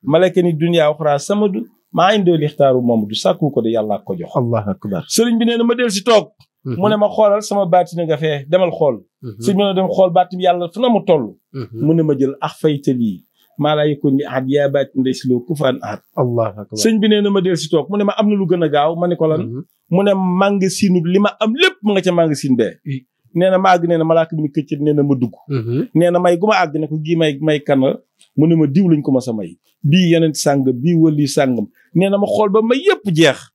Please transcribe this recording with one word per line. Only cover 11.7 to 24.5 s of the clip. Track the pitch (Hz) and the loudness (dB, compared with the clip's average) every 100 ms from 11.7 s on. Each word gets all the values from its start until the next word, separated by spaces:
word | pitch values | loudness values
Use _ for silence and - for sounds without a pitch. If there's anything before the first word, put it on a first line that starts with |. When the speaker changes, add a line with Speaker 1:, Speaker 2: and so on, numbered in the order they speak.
| 113 139 | -4 0
Speaker 1:
Mu | |
ne | 165 | 2
ma | 156 135 | 2 0
jël | 131 135 | -2 -2
ax | 156 - | -10 -2
fayta | 156 143 143 | -2 0 -2
lii, | 127 113 90 _ _ _ - | 0 -2 -4 _ _ _ -4
maa | 147 151 | -2 0
laa | 151 | 0
yëkkoon | 143 147 135 | 0 0 -2
ni | |
ahad | 143 127 131 | -2 -6 -2
yaa | 143 139 | 0 0
baati | 139 139 131 | 0 -4 -2
ndey | 131 | -2
si | 127 131 | -2 -2
loo | 123 | -2
ku | 123 | -2
fa | 151 139 | -2 -2
an | 131 | -2
ahad. | 107 104 _ - | -8 -12 _ -4
Speaker 2:
Allahu | 127 117 110 101 | -2 -2 -4 -6
akbar. | 101 107 | -14 -2
Speaker 1:
Sëñ | 226 220 | 0 2
bi | 214 | 2
nee | 214 | 2
na | 202 | 2
ma | 202 | 0
del | 185 165 | 0 -2
si | 151 | -2
toog. | 165 143 | -2 -2
Mu | 202 | -2
ne | |
ma | 202 202 | -2 0
am | 214 | 0
na | |
lu | 208 185 | 0 0
gën | 180 | 0
a | 160 | 0
gaaw, | 143 151 170 | 2 0 0
ma | 175 | -2
ne | 175 | 0
ko | 160 | 0
lan? | 156 110 | 0 -4
Speaker 2:
Mhm. | 120 170 _ _ | -10 -14 _ _
Speaker 1:
Mu | 175 | 0
ne | 202 | 2
magasin | 190 185 180 202 202 190 185 202 180 | 0 0 0 0 0 -2 0 0 0
li | 165 185 | 2 2
ma | 208 - | 0 0
am | 220 | -4
lépp | 254 370 370 | 2 0 0
mu | 208 | -2
nga | 196 | 0
ca | 185 | 0
magasin | 175 165 143 143 120 | 2 0 0 0 0
bee. | 107 - - | 0 -4 -10
Speaker 2:
I- | 131 _ _ _ | -10 _ _ _
Speaker 1:
Nee | 170 185 | -2 2
na | 185 | 2
ma | 190 | 2
àgg, | 180 170 | 2 2
nee | 165 | 0
na | |
malaaka | 160 165 160 156 | 2 2 0 -4
bi | |
ni | 151 | -4